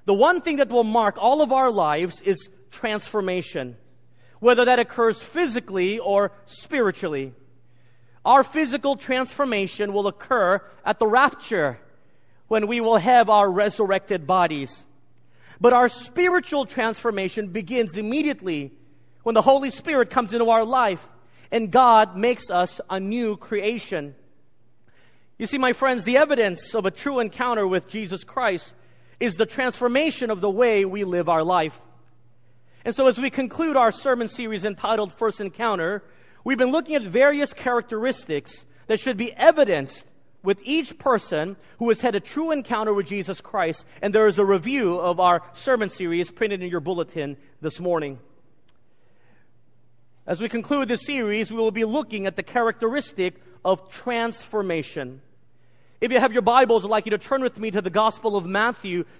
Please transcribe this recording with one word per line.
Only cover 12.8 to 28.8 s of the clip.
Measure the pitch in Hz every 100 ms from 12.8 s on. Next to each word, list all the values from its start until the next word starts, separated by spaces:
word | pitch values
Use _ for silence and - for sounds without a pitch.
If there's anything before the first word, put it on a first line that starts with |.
will | 226 220
have | 202 247 214
our | 208 202
resurrected | 185 208 - 196 190 - 185 147
bodies. | 185 170 151 135 - - - - - - - - -
But | 240
our | 247 247
spiritual | - - - 359 359 - 294 254
transformation | 247 226 214 240 196 185 226 202
begins | 202 175 247 214 185
immediately | 214 285 294 - 185 151 139 - - - - -
when | 226 220
the |
Holy | 247 269 269
Spirit | - 330 277 233
comes | 262 208
into | 233 226
our | 226
life | 220 254 220 175 - - - - -
and | 233 214
God | 247 247 220 214 185
makes | 233 247 -
us | 180 180 - -
a | 190
new | 196 240 220 202
creation. | - 208 208 233 - 170 143 131 - - - - - - - - - - - -
You | -
see, | 277
my | 254
friends, | 240 269 247
the | 180 254
evidence | 302 262 202 175 -
of | 226 190
a |
true | - 285 262
encounter | 220 - 247 226 190
with | 185 -
Jesus | 214 190 185
Christ | - 269 233 175 - -